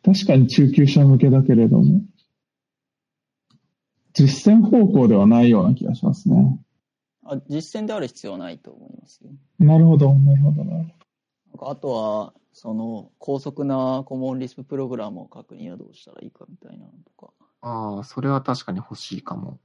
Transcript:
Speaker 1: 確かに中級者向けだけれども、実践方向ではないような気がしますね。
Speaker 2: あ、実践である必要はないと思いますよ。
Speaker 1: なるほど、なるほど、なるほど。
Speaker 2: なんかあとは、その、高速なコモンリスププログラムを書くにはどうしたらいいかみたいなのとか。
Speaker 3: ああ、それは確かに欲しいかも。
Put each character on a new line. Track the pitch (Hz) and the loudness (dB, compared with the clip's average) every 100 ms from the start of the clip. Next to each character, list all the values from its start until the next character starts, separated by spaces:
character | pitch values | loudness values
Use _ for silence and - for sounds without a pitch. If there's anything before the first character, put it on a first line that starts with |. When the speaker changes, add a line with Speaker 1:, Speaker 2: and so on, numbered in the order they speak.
Speaker 1:
確 | - 196 - | 2 0 2
か | 135 | 4
に | 127 | 4
中 | - 139 | 4 2
級 | 143 143 | 4 2
者 | 151 | 4
向 | 139 135 | 4 4
け | 139 | 4
だ | 131 | 2
け | 127 | 2
れ | 120 113 | 2 4
ど | 113 | 4
も、 | 139 170 208 _ _ _ _ _ _ _ _ _ _ _ _ _ _ _ _ _ _ _ _ | 4 2 -2 _ _ _ _ _ _ _ _ _ _ _ _ _ _ _ _ _ _ _ _
実 | - 139 - - | 0 0 2 2
践 | 220 | 4
方 | 202 254 196 | 4 2 2
向 | 196 123 | 2 2
で | |
は | 101 101 | 4 4
な | 117 | 4
い | 120 | 4
よ | 110 | 2
う | 92 | 2
な | |
気 | 123 | -2
が | - | -4
し | 123 - | -6 -4
ま | |
す | - - | -4 -2
ね。 | 120 135 135 _ _ _ _ _ _ | 2 2 0 _ _ _ _ _ _
Speaker 2:
あ、 | - 139 139 | -14 -14 _
実 | 147 156 214 | -12 -10 -12
践 | |
で | 214 | -10
あ | 214 | -10
る | 135 | -12
必 | - 101 | -14 -18
要 | |
は | 95 | -16
な | 87 | -16
い | 80 | -20
と | - | -20
思 | - - | -20 -20
い | - | -20
ま | _ | _
す | _ | _
よ。 | - 143 _ _ | -20 -20 _ _
Speaker 1:
な | 151 160 | 2 6
る | |
ほ | 165 151 | 4 4
ど、 | 139 | 4
な | 139 139 | 4 4
る | 139 | 4
ほ | 143 | 2
ど、 | 151 | -2
な | 185 165 | -6 -10
る | |
ほ | 165 | -10
ど。 | _ _ _ _ _ _ | _ _ _ _ _ _
Speaker 2:
な | - | -20
ん | |
か | 131 | -16
あ | 139 | -12
と | 143 | -10
は、 | 117 110 107 101 _ _ | -8 -6 -8 -10 _ _
そ | _ 117 | _ -12
の、 | 110 113 113 - _ | -10 -10 -14 -18 _
高 | - 139 | -10 -10
速 | 139 143 143 | -10 -10 -8
な | 131 131 131 131 | -6 -6 -8 -10
コ | 131 | -10
モ | 131 | -10
ン | 131 | -10
リ | 127 | -12
ス | |
プ | - | -16
プ | 123 139 | -14 -10
ロ | 135 | -10
グ | 123 | -10
ラ | 104 | -12
ム | 90 | -16
を | - | -20
書 | - | -20
く | - - | -20 -20
に | 107 | -20
は | 87 | -20
ど | |
う | - | -20
し | _ _ | _ _
た | |
ら | - | -20
い | - | -20
い | |
か | _ - | _ -20
み | - | -20
た | - | -20
い | - | -20
な | - | -20
の | _ | _
と | _ _ _ | _ _ _
か。 | _ _ _ | _ _ _
Speaker 3:
あ | 120 117 107 101 | -14 -12 -10 -12
あ、 | |
そ | 123 - | -14 -10
れ | 139 | -6
は | 135 | -6
確 | 135 123 | -6 -10
か | - | -10
に | 92 | -14
欲 | - 104 | -14 -20
し | - 95 | -16 -16
い | |
か | - | -14
も。 | - - 135 | -16 -16 -20